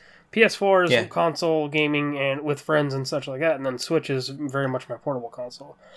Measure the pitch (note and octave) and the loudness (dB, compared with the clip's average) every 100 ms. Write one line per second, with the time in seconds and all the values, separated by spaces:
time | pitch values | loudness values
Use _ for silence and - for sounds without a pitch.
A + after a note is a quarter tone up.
0 | - - _ - A3 - G3 F#3+ F3 B2 | -20 -20 _ 2 2 4 4 4 6 4
1 | G2+ E3+ E3+ D#3 F3 D#3+ D3+ D3+ D3 D3 | 2 0 0 0 0 0 0 0 2 2
2 | D3 C#3+ C#3 C#3 D3 C#3 - D#3 D3 C3+ | 0 -2 -2 -2 -2 -4 0 2 2 -2
3 | C3 D3 B2+ C3 D#3+ C#3+ C3+ B2+ - D#3+ | -4 -4 -6 -2 0 0 -2 -6 -2 -2
4 | - C3+ B2+ C#3 D3 C3+ C3+ B2+ - A#2 | 0 -4 -4 -8 -6 -2 -2 -2 -6 -8
5 | - C3 A#2 - B2 - C#3+ - - | -6 -6 -6 -10 -12 -12 -20 -20 -20